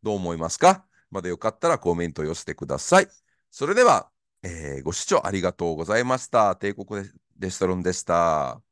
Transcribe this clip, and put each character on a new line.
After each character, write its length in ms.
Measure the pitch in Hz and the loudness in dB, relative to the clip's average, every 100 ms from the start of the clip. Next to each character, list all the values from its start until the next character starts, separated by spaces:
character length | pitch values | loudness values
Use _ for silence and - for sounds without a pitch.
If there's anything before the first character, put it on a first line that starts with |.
ど 100 | 110 | -2
う 20 | 104 | -4
思 180 | 87 | -2
い 40 | 85 | -4
ま 120 | 82 | -4
す 100 | - | 4
か？ 260 | 175 190 _ _ _ | 6 6 _ _ _
ま 120 | - | -8
だ 80 | 90 | -6
よ 80 | 87 | -4
か 120 | 110 | -4
っ 80 | - | -2
た 120 | 170 | -2
ら 100 | 156 | 0
コ 160 | 87 85 | 0 -2
メ 120 | 87 | -2
ン 60 | |
ト 100 | 76 | -4
寄 120 | 76 82 | -6 -6
せ 100 | - | -10
て 100 | 73 | -12
く 120 | 71 | -6
だ 100 | 69 | -6
さ 240 | - 180 | 4 4
い。 60 | - _ _ _ _ | 4 _ _ _ _
そ 140 | - 143 | -8 -2
れ 60 | |
で 100 | 208 | 4
は、 260 | 247 123 - _ _ _ | 6 6 0 _ _ _
え 340 | 92 82 76 69 | -14 -10 -8 -6
ー、 20 | |
ご 80 | 67 | -6
視 140 | - - | -6 0
聴 140 | 180 | 0
あ 80 | - | 0
り 100 | 98 | -2
が 120 | 90 | -2
と 180 | - 85 | -2 -4
う 40 | 78 | -4
ご 100 | 82 | -2
ざ 120 | 107 | 0
い 60 | |
ま 140 | 123 131 | 0 -2
し 80 | - | 0
た。 280 | 123 104 92 | 2 4 2
帝 180 | 104 101 | -4 -6
国 340 | 98 104 98 - _ _ | -8 -8 -8 -14 _ _
デ 120 | 95 | -8
ジ 80 | 92 | -2
タ 80 | 92 | 0
ル 100 | 92 | 0
ン 60 | |
で 120 | 90 | -2
し 100 | 90 | -4
た。 580 | - 85 85 78 67 62 _ | 0 2 4 2 -2 -8 _